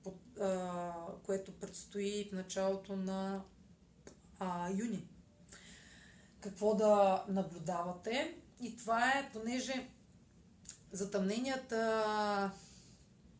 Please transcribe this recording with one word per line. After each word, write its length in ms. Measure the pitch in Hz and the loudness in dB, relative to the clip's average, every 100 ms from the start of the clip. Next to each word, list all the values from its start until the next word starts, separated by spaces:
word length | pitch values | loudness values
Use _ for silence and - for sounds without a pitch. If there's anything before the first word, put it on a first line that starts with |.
под-, 380 | 190 185 - - | -12 -12 -14 -2
а, 520 | 190 185 180 175 175 170 170 - - | 0 2 0 -4 -4 -6 -8 -8 -2
което 260 | 196 196 | -2 -2
предстои 760 | - 185 - - 202 202 208 202 | -10 -10 -10 -8 -4 -2 -2 -2
в 20 | |
началото 640 | 185 185 196 190 196 190 196 | -6 -4 0 0 0 -4 -4
на, 460 | 190 190 190 196 190 - - - - - - - - - | -2 -2 -2 -4 -8 -16 -20 -20 -20 -20 -20 -20 -20 -6
а, 320 | 190 175 175 | -4 -2 -2
юни. 380 | 196 233 185 - - - - - - - - - - - - - - | 0 -2 -4 -8 -16 -20 -20 -20 -20 -20 -20 -20 -20 -20 -20 -20 -12
Какво 340 | 202 190 208 | -10 0 4
да 500 | 208 214 208 196 190 - | 6 8 8 8 6 2
наблюдавате? 1080 | 190 185 175 156 170 180 180 220 247 320 - - - | 0 0 -4 -4 -2 -2 -4 -2 -2 -2 -6 -16 -12
И 160 | 240 214 | -10 -8
това 340 | 214 226 247 | 0 2 4
е, 200 | 277 277 | 2 0
понеже 560 | 220 220 254 254 262 - - - - - - - - - - - | -6 -2 -2 -2 -4 -6 -14 -20 -20 -20 -20 -20 -20 -18 -18 -12
затъмненията 1600 | 185 190 202 190 226 269 262 262 226 226 220 214 214 208 202 196 196 - - - - - - - | -6 -2 0 2 0 0 -2 -2 0 2 2 2 2 2 2 0 -4 -14 -20 -20 -20 -20 -20 -20